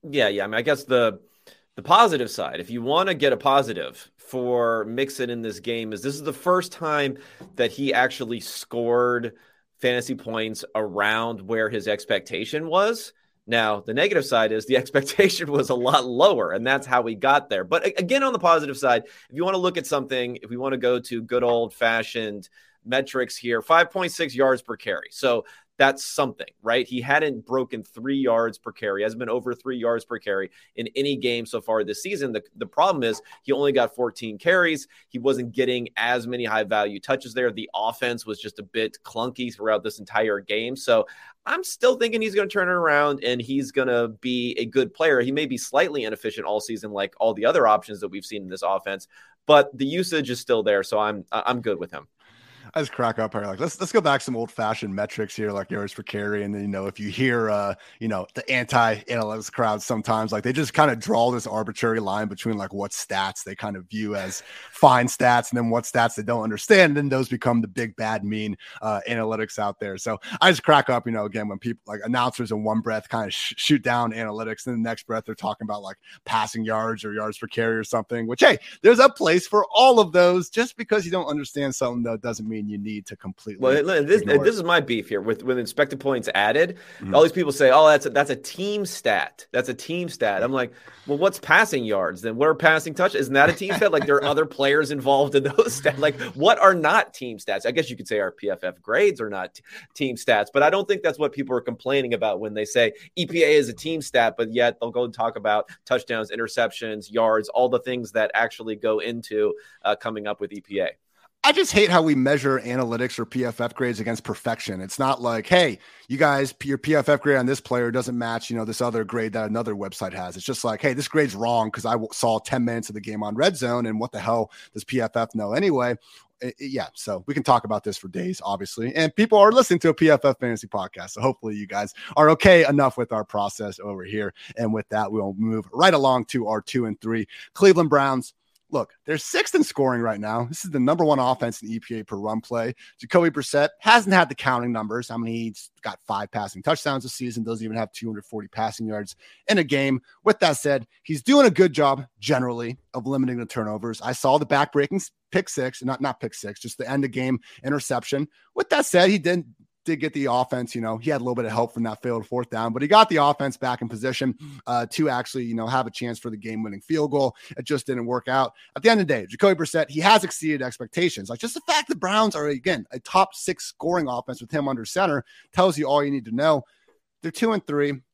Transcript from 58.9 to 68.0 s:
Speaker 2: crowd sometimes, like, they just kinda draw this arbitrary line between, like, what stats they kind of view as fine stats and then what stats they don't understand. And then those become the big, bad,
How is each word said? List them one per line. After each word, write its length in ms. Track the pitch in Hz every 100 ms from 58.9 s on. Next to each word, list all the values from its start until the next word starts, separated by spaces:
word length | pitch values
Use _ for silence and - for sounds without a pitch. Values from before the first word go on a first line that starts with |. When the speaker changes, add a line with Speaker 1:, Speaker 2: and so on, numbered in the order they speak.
| 107 - 120 107 110 107
Speaker 2:
crowd 300 | - 117 107
sometimes, 500 | - 117 107 110 110
like, 120 | 107
they 100 | 120
just 200 | 131 143
kinda 220 | - 151 117
draw 360 | 107 117 120
this 160 | 123 110
arbitrary 520 | 104 107 107 117 113
line 280 | 101 101 107
between, 300 | 98 117 107
like, 160 | 98
what 180 | 101 98
stats 520 | - - 95 95 -
they 120 | - 98
kind 200 | 107 98
of 100 | 90
view 300 | 110 107 101
as 280 | 95 95 - - -
fine 360 | - 143 127 123
stats 420 | - 127 120 117
and 80 | 123
then 120 | 117
what 160 | 117 117
stats 300 | 127 117 -
they 60 |
don't 220 | 107 117
understand. 480 | 110 104 - 202 170
And 60 | 143
then 120 | 143
those 180 | 135 127
become 340 | 120 127 117
the 60 | 110
big, 280 | 92 117
bad, 280 | -